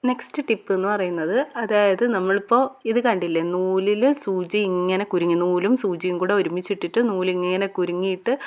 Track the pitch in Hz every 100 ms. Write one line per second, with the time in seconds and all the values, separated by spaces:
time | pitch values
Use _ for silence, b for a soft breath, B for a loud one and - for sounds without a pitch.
0 | 247 254 - - 277 220 - 190 190 208
1 | 180 175 160 220 302 247 220 208 208 185
2 | 240 214 185 196 202 240 262 - 226 226
3 | 240 196 170 165 170 180 185 190 196 208
4 | 254 285 - 185 175 208 202 180 180 185
5 | 202 180 170 170 175 180 190 247 202 170
6 | 180 175 185 202 190 175 175 202 170 226
7 | 240 190 185 180 180 185 196 196 175 175
8 | 190 185 226 226